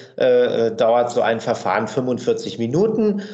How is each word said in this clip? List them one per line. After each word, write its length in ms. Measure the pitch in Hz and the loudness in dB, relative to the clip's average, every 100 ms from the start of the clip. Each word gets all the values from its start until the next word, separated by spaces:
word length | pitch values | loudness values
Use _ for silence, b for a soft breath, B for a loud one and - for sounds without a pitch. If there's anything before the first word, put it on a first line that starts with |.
| B B | B B
äh, 480 | 127 123 123 113 117 | 2 4 2 2 0
äh, 100 | 104 | 2
dauert 340 | 117 120 120 | 2 4 2
so 120 | 123 | 0
ein 180 | 107 113 | 0 0
Verfahren 480 | 123 110 98 98 110 | -2 -4 -2 -2 -2
fünfundvierzig 680 | 139 127 120 - 113 104 - | -2 -2 -2 -2 -2 -4 -6
Minuten 640 | 117 147 220 220 214 202 B | -2 0 0 0 0 -2 B